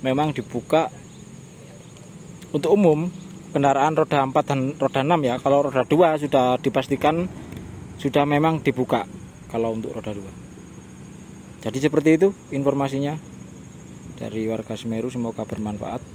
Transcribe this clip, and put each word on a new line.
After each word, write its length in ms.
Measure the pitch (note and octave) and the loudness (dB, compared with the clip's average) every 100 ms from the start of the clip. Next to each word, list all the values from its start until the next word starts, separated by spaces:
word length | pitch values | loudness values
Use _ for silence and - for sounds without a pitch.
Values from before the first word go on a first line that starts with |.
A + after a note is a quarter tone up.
| C3 | 0
memang 240 | C3+ D3+ | 0 0
dibuka 560 | C3 A#2 B2 - D#3 D#3+ - - - - - - - - - - - - - - - - | -2 -6 -8 0 2 2 -6 -20 -20 -20 -20 -20 -20 -20 -20 -20 -20 -20 -20 -18 -18 -6
untuk 240 | D3+ D#3 G3+ | -2 2 6
umum 320 | F#3 D3+ F3 - - - - | 6 4 2 -6 -16 -18 -6
kendaraan 480 | C#3+ C#3 C3+ C#3+ D#3+ | 2 4 4 4 4
roda 240 | D#3 D3+ | 2 2
empat 320 | C3+ C3+ D3 | 2 2 2
dan 200 | C#3 C3 D3 | 0 -2 -2
roda 240 | C3+ C3+ | 0 0
enam 160 | C3+ E3+ | 2 2
ya. 200 | C3+ A#2+ | 2 0
Kalau 240 | C3+ C#3 C#3+ | 2 4 4
roda 160 | C3 | 0
dua 320 | B2+ D3+ F3 | 2 6 6
sudah 480 | D#3 D3 C#3 B2+ B2+ | 4 2 4 4 2
dipastikan 640 | C#3 C3+ B2+ C#3 D3 D#3+ F3+ - - - - - - - | 0 -2 -2 0 2 2 -2 -8 -14 -14 -14 -14 -16 -6
sudah 240 | C#3+ D3 | 0 2
memang 400 | C#3+ D3 D#3+ D#3+ | 2 4 2 2
dibuka 440 | - B2+ B2+ B2 G2 - - - - | -2 0 0 0 -2 -12 -18 -18 -8
kalau 240 | A2+ A2+ | -2 -2
untuk 200 | A2+ A2 - | -2 -6 -8
roda 160 | A2 | -8
dua. 160 | G2+ G2 - - - - - - - - - - - - - | -10 -12 -16 -18 -18 -18 -18 -20 -20 -18 -18 -18 -20 -18 -10
Jadi 140 | A#2 A#2 | -6 0
seperti 300 | D3 D3+ D3+ D#3+ | 2 4 4 6
itu 80 | G3 F#3+ - | 4 2 -6
informasinya 640 | C3+ C#3 C#3 C#3 C3+ C#3+ D#3 - - - - - - - - - - | -2 0 2 0 -2 -4 -6 -12 -18 -18 -18 -18 -20 -20 -18 -18 -12
dari 240 | A2+ A2 A2 | -8 -4 -4
warga 300 | A2+ A2 A2 | -4 -6 -8
Semeru, 320 | A#2 A2+ A#2+ | -6 -4 -4
semoga 400 | B2 A#2 A2 G#2+ | -4 -6 -6 -8
bermanfaat. 540 | - G#2+ G#2 - A#2 - | -6 -6 -6 -8 -8 -10